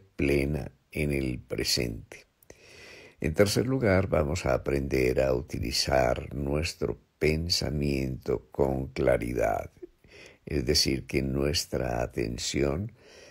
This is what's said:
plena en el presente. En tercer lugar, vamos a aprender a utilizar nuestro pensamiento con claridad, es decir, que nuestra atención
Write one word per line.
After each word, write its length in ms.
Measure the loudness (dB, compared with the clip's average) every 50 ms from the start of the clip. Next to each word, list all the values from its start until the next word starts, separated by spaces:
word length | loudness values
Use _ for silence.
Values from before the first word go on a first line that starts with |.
| -6 _ _
plena 560 | -2 2 2 2 2 2 0 -2 -4 -4 -8 -12 _ _ _
en 220 | -4 -2 -2 0 0
el 260 | 0 -2 -2 -4 -6
presente. 880 | -8 -8 -6 -4 -2 -2 0 0 -2 -2 -4 -8 -12 -16 -20 -20 -20 _ _ _ _ -20 -20 _ -20 -20 -20 -20 -20 -20 -20 -20 -20 -18 -10 -4
En 140 | -4 0 4
tercer 320 | 4 4 4 4 2 0
lugar, 420 | 0 0 2 4 4 4 4 4 2
vamos 380 | 2 2 2 0 -2 -2 0
a 80 | 0 0
aprender 680 | 0 0 0 0 0 0 0 0 2 2 2 2 2
a 140 | 2 2 2
utilizar 1000 | 0 -2 -4 -6 -6 -4 -2 -2 -2 0 2 2 4 4 2 0 -2 -4 -8 -6
nuestro 640 | -4 -2 -2 -2 -2 -2 -4 -4 -4 -4 -4 -4 -6 _ _ _ 0
pensamiento 1300 | 2 2 2 2 0 0 0 0 0 -2 0 0 0 0 0 0 0 -2 -4 -6 -4 -2 -2 -2 -4 -4
con 380 | -2 0 2 2 2 0 -2 -4
claridad, 840 | -2 0 2 2 2 2 0 -2 -2 0 0 0 0 -2 -4 -8 _ -18 -20 -20 _ _ _ -20 -20 -20 -20 -20 -20 _ -8
es 180 | -4 -2 -2 2
decir, 420 | 2 2 2 2 2 0 -2 -2
que 140 | -2 -2 0 0
nuestra 800 | 0 0 0 0 0 0 -2 -2 -2 -4 -2 -2 -2 -2 -2 -2
atención 920 | -4 -2 -4 -4 -2 -4 -4 -6 -4 0 0 0 2 0 0 -4 -6 -8 -14 -20 -20 -20 -20 -20 -20